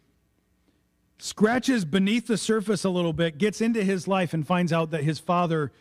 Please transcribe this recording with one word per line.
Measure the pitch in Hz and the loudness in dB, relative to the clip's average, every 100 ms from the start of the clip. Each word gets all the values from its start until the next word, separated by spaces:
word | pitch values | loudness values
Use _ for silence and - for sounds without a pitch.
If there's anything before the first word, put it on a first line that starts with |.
| _ _ _ _ _ _ _ _ _ _ _ _ | _ _ _ _ _ _ _ _ _ _ _ _
scratches | - - 214 247 254 247 160 | -12 0 2 2 2 0 2
beneath | 190 190 233 233 | 2 2 0 0
the | 208 | -2
surface | - 220 202 196 | 0 0 0 -2
a | 196 | 0
little | 180 170 | 0 0
bit, | 156 170 147 | 0 -2 0
gets | 208 196 | -2 0
into | 226 226 | 0 0
his | 190 190 185 | 0 -2 0
life, | 196 175 | 0 0
and | 165 147 | -2 0
finds | 180 175 | 0 2
out | 165 165 | 0 0
that | 160 | -2
his | 143 156 | -2 -2
father | - 175 175 160 143 - | 0 0 2 0 -4 -8